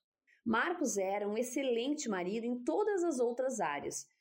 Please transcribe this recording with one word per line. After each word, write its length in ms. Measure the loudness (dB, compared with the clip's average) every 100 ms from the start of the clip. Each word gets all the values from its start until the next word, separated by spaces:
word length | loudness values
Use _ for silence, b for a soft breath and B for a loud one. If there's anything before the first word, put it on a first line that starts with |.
| _ _ _ b 0
Marcos 500 | 2 2 0 0 2
era 320 | 0 0 0
um 80 | 0
excelente 720 | 0 0 0 0 0 -2 0
marido 380 | 0 0 -2 -2
em 160 | -4
todas 400 | 0 0 2 2
as 160 | 2 2
outras 400 | 0 0 -2 0
áreas, 480 | -2 -2 -4 -8 -12 _